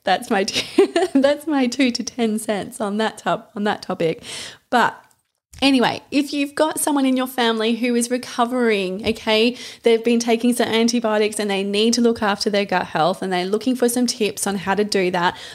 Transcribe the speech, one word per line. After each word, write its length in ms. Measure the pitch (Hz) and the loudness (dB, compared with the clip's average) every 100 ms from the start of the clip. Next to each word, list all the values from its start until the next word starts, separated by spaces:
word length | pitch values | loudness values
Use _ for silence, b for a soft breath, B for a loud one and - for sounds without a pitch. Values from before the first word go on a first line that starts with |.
That's 260 | - 180 - | -2 -2 0
my 140 | 202 | -2
two, 420 | 214 - - - 392 339 | 0 -4 -2 2 4 2
<laughs> 120 | 359 | 2
that's 320 | 277 269 294 320 | 2 2 2 0
my 200 | 277 247 | 0 0
two 240 | 262 254 | 0 0
to 120 | 240 | 0
ten 360 | 214 - 226 220 | -6 -2 -2 -2
cents 420 | 226 202 - - | -2 -4 -6 -6
on 160 | 208 208 | -4 -2
that 220 | 220 - | -4 -4
top-, 340 | 185 208 - | -4 -4 -4
on 100 | 208 | -4
that 180 | 208 - | -2 -2
topic. 400 | - 185 160 - B B B B - | -6 -4 -2 -4 B B B B -2
But 300 | 240 196 - - _ _ _ _ - | 0 0 -2 -18 _ _ _ _ -2
anyway, 400 | 269 262 190 - - | 2 4 2 0 -2
if 220 | 277 285 | -2 -2
you've 220 | 285 285 | -2 -4
got 260 | - 311 - | 0 -2 0
someone 240 | 311 285 | 0 2
in 120 | 262 254 | 2 0
your 100 | 254 | -2
family 500 | 254 233 226 220 220 | 0 0 0 0 0
who 180 | 247 | 0
is 160 | 240 240 | 0 0
recovering, 960 | 247 - - 240 254 233 202 185 190 226 | -4 -4 -4 -2 0 2 2 -2 -4 -4
okay, 500 | 226 226 214 233 247 B B | -2 2 4 2 0 B B
they've 200 | 233 226 | 2 4
been 160 | 240 233 | 4 2
taking 360 | 233 233 240 | 2 2 2
some 140 | 240 220 | 2 0
antibiotics 720 | 220 233 240 220 214 214 214 | 2 2 2 0 0 0 -2
and 120 | 208 | -2
they 120 | 190 | -2
need 300 | 202 202 226 | 0 2 2
to 60 | 233 | 4
look 220 | 233 233 | 2 2
after 260 | 214 202 214 | 0 0 0
their 160 | 202 | 0
gut 220 | 196 180 - | 0 -2 -2
health 340 | 165 160 190 | 0 0 0
and 120 | 190 | -2
they're 120 | 180 | -2
looking 320 | 185 220 262 254 | 0 -2 0 0
for 120 | 240 | 0
some 180 | 247 247 | 2 -2
tips 400 | - 202 - 196 | 0 -2 -2 -4
on 100 | 196 | -2
how 180 | 190 | -2
to 100 | 196 | 0
do 260 | 208 196 180 | 0 0 0
that, 260 | 180 180 - B | 0 0 -2 B